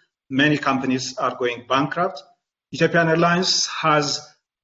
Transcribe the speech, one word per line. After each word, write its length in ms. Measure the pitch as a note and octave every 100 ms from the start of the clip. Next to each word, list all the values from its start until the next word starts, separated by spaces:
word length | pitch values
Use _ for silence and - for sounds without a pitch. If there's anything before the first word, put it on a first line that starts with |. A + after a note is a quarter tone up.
| _ _ -
Many 280 | C3+ D3+ D3
companies 600 | C#3 B2+ B2+ B2+ - -
are 180 | B2+ B2
going 300 | B2 A#2 -
bankrupt. 520 | C3 D3 E3+ F#3+ - - _ _ _ _
Ethiopian 340 | C#3 D#3+ E3+ E3
Airlines 600 | E3 E3+ F3 F#3 - -
has 520 | - D#3+ D3+ C#3+ - - _ _ _